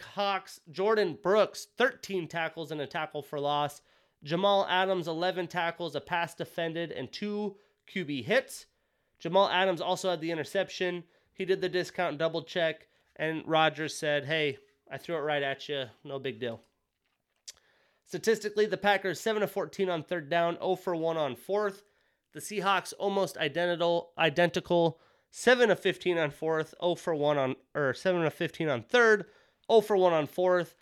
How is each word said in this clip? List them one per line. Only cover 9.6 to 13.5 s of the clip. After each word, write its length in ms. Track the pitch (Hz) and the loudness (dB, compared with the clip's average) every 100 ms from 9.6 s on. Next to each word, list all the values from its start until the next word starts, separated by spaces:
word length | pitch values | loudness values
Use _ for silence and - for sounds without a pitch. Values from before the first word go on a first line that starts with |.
| 190 165 | 2 0
also 300 | 170 180 190 | -2 -2 0
had 100 | 175 | -2
the 100 | 160 | -2
interception. 760 | 165 139 196 185 - 185 175 170 _ _ | -4 -2 -2 -2 -2 -4 -4 -10 _ _
He 120 | - | -10
did 160 | 180 180 | -2 0
the 80 | 180 | 0
discount 500 | 175 170 - 175 147 | -2 -4 -4 -4 0
double 240 | 160 160 | -2 -2
check, 440 | 160 180 160 160 _ _ _ - | -6 -2 -2 -2 _ _ _ -6
and 260 | 156 160 | -4 -4
Rodgers 500 | - | 0